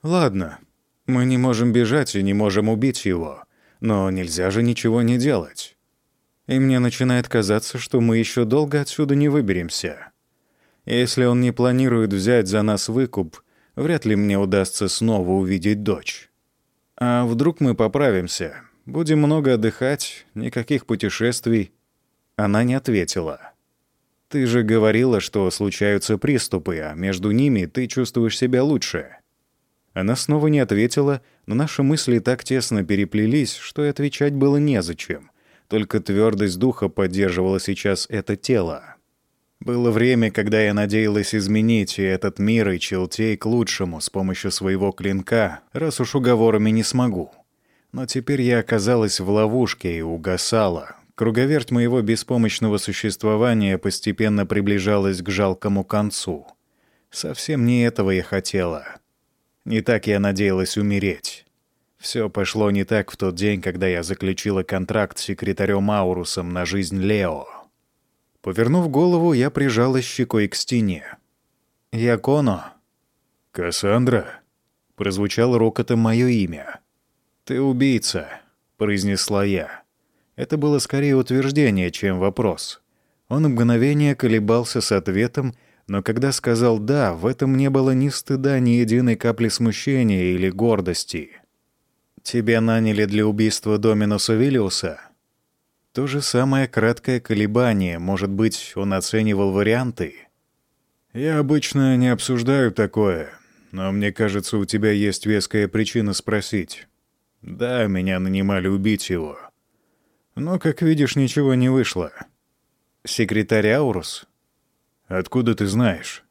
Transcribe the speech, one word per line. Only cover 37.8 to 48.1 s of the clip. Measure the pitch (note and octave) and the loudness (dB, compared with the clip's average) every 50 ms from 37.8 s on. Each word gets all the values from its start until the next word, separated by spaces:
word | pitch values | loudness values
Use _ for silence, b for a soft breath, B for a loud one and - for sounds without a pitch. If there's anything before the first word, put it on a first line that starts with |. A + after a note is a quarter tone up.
| - G#2 G2 F#2 - | -2 -2 -2 -2 -4
это | - - G#2 F#2+ - G2+ | -6 -8 -8 -4 -4 -6
тело. | G2 - - B2+ A2 F2+ E2 D2+ - - - - _ _ _ _ _ _ _ _ _ _ _ _ _ | -6 0 0 0 2 0 -2 -6 -8 -14 -20 -20 _ _ _ _ _ _ _ _ _ _ _ _ _
Было | - - A#2+ A#2+ A#2+ A#2 | -6 -4 -2 0 2 2
время, | A2 A2 A#2 B2+ B2+ A#2 A2+ G#2+ | 2 4 4 4 4 4 2 2
когда | F#2 - G2+ G#2 A2 G#2+ | 0 0 0 2 2 4
я | G#2+ G#2 G2+ | 4 2 2
надеялась | G#2 G#2 G2+ G#2 A2 A2 G#2+ G#2 G#2 G2 - - | 0 0 0 2 0 2 2 0 0 -2 0 -2
изменить | G#2+ G2 G2 G#2+ G#2+ A2 A2+ A#2 A2 G2 - - | -2 0 0 2 2 4 2 2 2 0 -2 -2
и | - G2 | -2 0
этот | F#2+ F#2+ F#2 - G2 - | 0 0 0 -2 -4 -2
мир, | - G2+ G#2+ A2+ A#2 G#2+ G2+ | -2 0 2 2 2 2 0
и | F#2 E2+ | 0 -2
Челтей | - - G2 F#2 F2+ F2 - - A2 A2+ G#2 | -4 -4 -2 -4 -4 -4 -4 -2 -2 -2 -2
к | G2 - | -2 -2
лучшему | A2 A#2 A#2+ A2+ - - - G2 F2+ E2 D#2 | 0 0 0 0 -2 -2 -4 -6 -6 -6 -8
с | - - | -10 -6
помощью | - F#2+ F#2+ F#2+ F#2 - - G2 | -4 -4 -2 -2 -4 -4 -4 -6
своего | - - F#2+ F#2+ F#2+ F#2+ G2 G2 | -6 -2 -2 -2 0 0 0 -2
клинка, | - - E2+ G2 G2 F#2+ F#2 - A#2 A#2 G#2+ F2+ D#2+ - _ _ _ | -2 -2 -4 -4 -4 -4 -2 0 0 2 2 0 -2 -10 _ _ _
раз | - D#3+ D#3 C3 - | -4 -4 -4 -2 -4
уж | B2+ - - | -4 -2 -2
уговорами | C#3 B2 B2 B2 A2 A2+ A2+ G#2+ G#2+ G#2+ A2 | 0 2 4 4 4 4 4 4 4 2 2
не | A2 A2+ G#2+ | 2 0 0
смогу. | - - B2+ B2 B2 G2 F2+ D#2 - - _ _ _ _ _ _ _ _ _ _ _ | 0 0 0 0 0 -2 -4 -8 -10 -14 _ _ _ _ _ _ _ _ _ _ _
Но | - C3 C3 | -12 -10 -10
теперь | B2 | -6